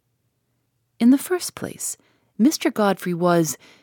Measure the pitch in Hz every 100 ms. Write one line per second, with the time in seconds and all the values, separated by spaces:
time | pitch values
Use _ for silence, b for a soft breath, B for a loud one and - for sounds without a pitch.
0 | _ _ _ _ _ _ _ _ _ -
1 | 233 269 - 359 - - - - - -
2 | _ _ _ - 254 - 302 226 202 185
3 | 185 170 175 170 156 - b b